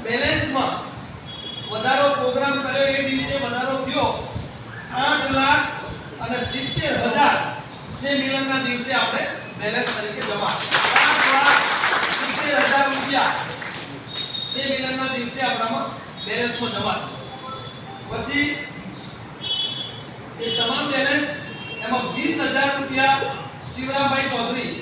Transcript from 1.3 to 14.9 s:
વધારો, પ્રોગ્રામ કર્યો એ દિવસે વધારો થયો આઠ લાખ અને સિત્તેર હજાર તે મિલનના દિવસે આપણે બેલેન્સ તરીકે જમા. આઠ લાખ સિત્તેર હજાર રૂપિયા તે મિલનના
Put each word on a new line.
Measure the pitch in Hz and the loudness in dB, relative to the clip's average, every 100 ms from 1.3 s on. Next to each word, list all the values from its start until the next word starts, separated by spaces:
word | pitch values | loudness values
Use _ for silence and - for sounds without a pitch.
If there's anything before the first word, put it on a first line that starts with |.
| - - - - | -12 -10 -10 -6
વધારો, | 214 233 277 285 277 | -2 4 6 6 6
પ્રોગ્રામ | 254 254 277 262 | 2 2 2 2
કર્યો | 269 277 277 | 0 2 4
એ | 269 269 | 4 2
દિવસે | 269 269 277 | 0 0 0
વધારો | 247 240 262 269 262 | 0 -2 0 -2 0
થયો | 285 233 - - - - - - - - 247 | 2 2 0 -4 -8 -8 -10 -12 -12 -6 0
આઠ | 277 294 269 | 2 4 2
લાખ | 269 269 294 285 - - - - - | 2 4 4 2 -4 -8 -10 -10 -8
અને | - 247 240 | -4 -4 -2
સિત્તેર | 269 269 - 302 - | -4 -4 -2 0 2
હજાર | 240 226 285 - - - - - - - | 2 4 6 4 0 -6 -10 -14 -12 -6
તે | 269 277 | 0 2
મિલનના | 262 269 269 269 240 | 2 0 0 0 0
દિવસે | 240 240 | -2 0
આપણે | 262 - - - - - - | 0 2 0 -2 -4 -10 -6
બેલેન્સ | 208 240 254 214 | -2 0 0 -2
તરીકે | 214 - 214 | -4 -4 -2
જમા. | 208 196 - - - - - | 0 0 0 2 4 6 6
આઠ | - - - | 6 6 6
લાખ | 269 277 269 - - - - - - | 6 8 6 6 2 2 2 2 0
સિત્તેર | 254 - 294 285 285 | 0 0 2 4 4
હજાર | 277 269 | 4 4
રૂપિયા | 262 240 269 233 - - - - - - - - - - - - | 2 0 2 2 0 -4 -6 -8 -8 -10 -12 -8 -6 -4 -4 -4
તે | 240 269 | -2 0
મિલનના | 269 262 | 0 0